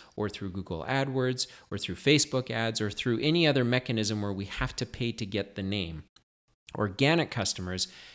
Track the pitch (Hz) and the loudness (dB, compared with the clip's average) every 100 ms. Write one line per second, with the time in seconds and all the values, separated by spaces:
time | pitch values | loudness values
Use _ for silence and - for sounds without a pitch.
0 | - - 104 - 98 95 90 82 69 135 | -12 -4 -4 -4 -8 -8 -6 -6 -2 -2
1 | 135 131 127 127 - - - 101 - 87 | 0 0 0 0 -4 -8 -10 -6 -6 0
2 | 135 151 - 131 127 117 113 113 107 - | 4 6 4 0 -2 -2 0 0 -2 -2
3 | 127 113 151 170 156 135 120 127 - 113 | 0 2 4 4 6 4 4 2 0 0
4 | 107 107 101 98 101 - 127 - 120 - | 0 0 -2 -2 -4 -4 -4 -4 -6 -4
5 | 120 - 101 101 - 101 95 101 82 78 | -4 -4 -4 -4 -4 -4 -2 -2 -4 -8
6 | - _ _ _ _ _ - - 104 95 | -14 _ _ _ _ _ -10 -4 -2 2
7 | 139 170 - 120 95 - 90 92 - - | 4 4 2 -2 -2 -2 -4 -4 -6 -8
8 | - | -20